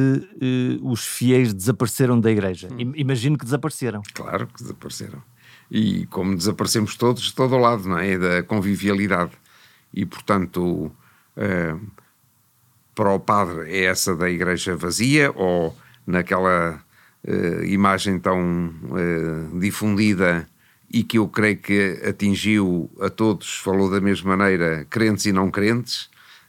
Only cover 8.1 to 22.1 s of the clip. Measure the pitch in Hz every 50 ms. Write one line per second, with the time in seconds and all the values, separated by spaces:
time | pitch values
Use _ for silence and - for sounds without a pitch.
8.1 | 95 92 90 90 87 90 87 - 110 107 90 101 101 87 95 104 101 98 101 98
9.1 | 92 87 87 80 - - _ _ _ _ - - _ _ _ _ - - 82 87
10.1 | - - - - 104 98 90 87 - 90 87 87 85 80 80 80 - _ _ _
11.1 | _ _ _ _ _ - 107 101 92 87 85 80 78 87 107 107 - - _ _
12.1 | _ _ _ _ _ _ _ _ _ _ _ _ _ _ _ _ _ - 107 101
13.1 | 98 95 87 - 107 101 98 87 87 82 82 78 90 95 92 92 92 - - 98
14.1 | 90 78 90 90 90 85 87 90 90 82 - - 90 82 - 87 85 95 110 131
15.1 | 143 151 143 139 - - 95 90 90 87 82 80 80 - - - - _ _ -
16.1 | 90 90 87 - 98 92 92 92 90 87 85 85 80 76 - _ _ _ _ _
17.1 | _ _ - - 95 95 95 85 85 85 85 87 98 98 101 98 95 95 - 104
18.1 | 95 87 87 98 92 92 90 87 87 87 87 85 82 80 - 62 - 90 87 87
19.1 | 85 80 80 82 80 80 80 78 85 90 90 101 - - 104 107 104 98 107 107
20.1 | 101 87 92 87 87 85 80 - _ _ _ _ _ _ _ _ - 117 110 117
21.1 | - 113 104 90 - 113 107 107 101 - - - 101 101 101 95 82 - - 104